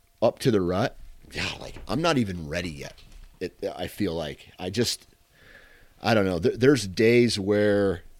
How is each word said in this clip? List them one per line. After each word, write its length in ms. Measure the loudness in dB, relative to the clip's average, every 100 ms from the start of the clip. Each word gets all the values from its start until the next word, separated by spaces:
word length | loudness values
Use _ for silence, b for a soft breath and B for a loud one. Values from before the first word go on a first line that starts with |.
| _ 0
up 160 | 0 2
to 100 | 2
the 100 | 2
rut, 360 | 2 0 -2 -6 -18 -20 -14
yeah, 180 | -8 -8 -8
like, 140 | -14 -14 -6
I'm 140 | -2
not 160 | 2 2
even 320 | 0 -4 -6
ready 220 | -6 -6
yet. 240 | -8 -14 -18 -20 -20 -20 -10
It, 220 | -10 -8 -8 -6
I 100 | -8
feel 260 | -4 -4
like 340 | -4 -6 -10 -16 -12
I 120 | -6
just, 360 | -2 -2 -4 -12 _ _ b b b b b b b
I 120 | 0
don't 100 | 2
know. 140 | 2 0
There, 180 | -2 2
there's 300 | 4 4 2
days 520 | 2 4 6 4 0
where 640 | 0 2 4 4 2 0 -8